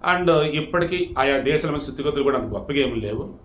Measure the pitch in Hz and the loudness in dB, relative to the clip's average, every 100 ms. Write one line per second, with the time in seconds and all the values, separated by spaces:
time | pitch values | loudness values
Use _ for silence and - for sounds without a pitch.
0 | 180 180 175 160 151 147 151 - 170 180 | 0 2 4 4 4 0 -2 0 0 0
1 | 175 - 135 139 127 156 156 147 139 - | -2 0 2 2 2 0 0 -4 -6 -4
2 | 147 139 135 131 110 101 - 143 127 113 | -2 2 2 0 -2 -6 -2 0 0 -2
3 | 107 110 185 - | -4 -4 -6 -12